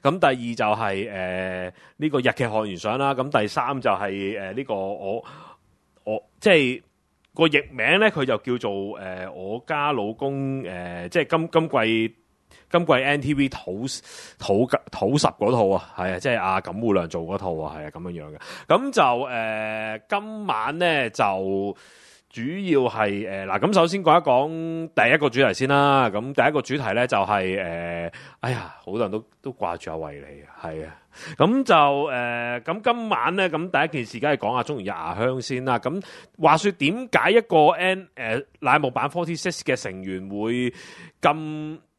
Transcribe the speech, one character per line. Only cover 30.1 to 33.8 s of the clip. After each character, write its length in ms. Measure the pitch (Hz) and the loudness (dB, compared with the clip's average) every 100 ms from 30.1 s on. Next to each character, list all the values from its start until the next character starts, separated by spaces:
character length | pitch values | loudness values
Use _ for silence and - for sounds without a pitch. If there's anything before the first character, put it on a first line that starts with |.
| 71 | -12
尼 280 | 69 71 | -18 -20
啊， 40 | 73 - | -20 -14
係 240 | 85 80 80 | -10 -10 -12
啊。 100 | - _ - - 147 | -16 _ -18 -16 0
噉 260 | 160 262 | 2 2
就， 400 | 262 170 143 139 147 | 4 6 6 4 -2
呃， 500 | 123 120 120 120 120 | -2 -4 -2 -2 -4
噉 200 | 139 196 | -4 -2
今 260 | 226 240 220 | 0 0 -2
晚 240 | 151 127 190 | 0 0 0
呢， 140 | 185 | 0
噉 220 | 156 180 | -2 -2
第 260 | 147 | 0